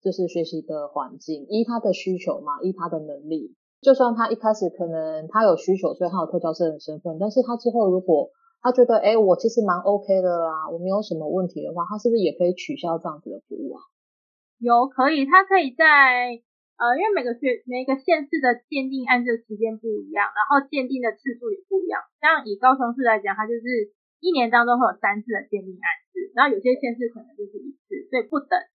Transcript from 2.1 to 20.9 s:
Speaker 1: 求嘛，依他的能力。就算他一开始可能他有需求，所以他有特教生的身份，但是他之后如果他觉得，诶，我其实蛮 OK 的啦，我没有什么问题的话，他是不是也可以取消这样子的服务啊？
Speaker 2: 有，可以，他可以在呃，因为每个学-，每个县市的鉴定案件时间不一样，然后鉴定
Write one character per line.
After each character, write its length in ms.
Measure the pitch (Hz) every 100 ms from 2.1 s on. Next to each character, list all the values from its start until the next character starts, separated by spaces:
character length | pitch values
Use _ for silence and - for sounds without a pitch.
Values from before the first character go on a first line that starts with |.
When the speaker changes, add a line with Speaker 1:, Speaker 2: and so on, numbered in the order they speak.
| 185
Speaker 1:
求 220 | - 147
嘛， 220 | 151 143
依 100 | 185
他 160 | 185 170
的 100 | 160
能 300 | 151 143 151
力。 240 | 160 104 _ _ _
就 140 | 269
算 220 | 262 247 226
他 120 | 226
一 20 |
开 180 | 226 220 220
始 160 | 180
可 160 | - 170
能 400 | 165 160 156 160
他 160 | 185
有 120 | 214 160
需 220 | - 190
求， 160 | 180
所 140 | - 175
以 20 |
他 80 | 185
有 40 | 160
特 140 | 175
教 120 | 170
生 200 | 160 170
的 80 | 151
身 200 | - 156
份， 200 | 175 160
但 100 | 202
是 140 | 208
他 120 | 240 233
之 120 | 240
后 220 | 233 202
如 100 | 185
果 260 | 185 151 - _ _ _
他 120 | -
觉 120 | 254 240
得， 120 | 220
诶， 180 | 202 226
我 200 | 202 180
其 140 | 226
实 140 | 233
蛮 140 | 202 180
OK 420 | 196 202 202 190
的 200 | 185 170
啦， 280 | 165 156 156
我 80 | 165
没 100 | 180
有 100 | 196
什 140 | 214
么 160 | 165 151
问 180 | 170 180
题 160 | 156
的 80 | 151
话， 120 | 165 175
他 80 | 208
是 140 | 233
不 60 | 226
是 60 |
也 140 | 185 -
可 80 |
以 100 | 175
取 220 | 185 - -
消 220 | 170 165
这 100 | 170
样 140 | 151
子 80 | -
的 100 | - _
服 60 |
务 220 | - 131 -
啊？ 80 | _ _ _ _ _ _ _ _
Speaker 2:
有， 300 | 233 240 262
可 240 | 269 269
以， 160 | 320 269
他 160 | 370
可 160 | 381 381
以 100 | 277 247
在 640 | 320 294 269 247 247 233 _ _ _ _
呃， 160 | 240
因 80 | 262
为 120 | 427
每 120 | 381 240
个 80 |
学-， 240 | 240 277 240 -
每 180 | 247 262
个 120 | 269
县 240 | 311 311 285
市 80 | 320
的 160 | 254 240 _
鉴 200 | 294 262
定 160 | 269 240
案 160 | 247 240
件 80 | 233
时 160 | _ 208
间 200 | 220 220
不 120 | 226 208
一 120 | 196
样， 160 | 202 202 208
然 80 | 214
后 160 | 285 269
鉴 180 | 294
定 140 | 254